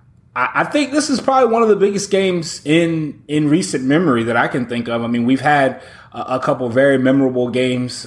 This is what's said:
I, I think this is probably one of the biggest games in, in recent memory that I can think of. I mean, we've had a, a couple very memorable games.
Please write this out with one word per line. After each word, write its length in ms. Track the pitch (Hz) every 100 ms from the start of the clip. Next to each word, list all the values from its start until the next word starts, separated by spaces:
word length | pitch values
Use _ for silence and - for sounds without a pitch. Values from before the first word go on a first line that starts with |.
| _ _ _ 123
I, 140 | 127 -
I 80 |
think 280 | 220 294 277
this 180 | 285 285
is 100 | 262
probably 320 | - 262 247
one 120 | 226
of 60 | 226
the 60 | 190
biggest 360 | 202 202 -
games 500 | 190 190 175 160 - 143
in, 580 | 160 170 160 151 - -
in 220 | 151 151
recent 340 | 156 160 143
memory 400 | 131 147 180 120 117
that 120 | 117
I 100 | 151
can 200 | 135 120
think 200 | 120 117
of. 140 | 117
I 40 | 117
mean, 180 | 120 120
we've 160 | 131
had 400 | 143 147 135 120 - - -
a, 220 | 113 - 127
a 40 |
couple 300 | - 135 127
very 280 | 117 139 135
memorable 500 | 127 135 135 127 123
games. 560 | 120 127 127 123 -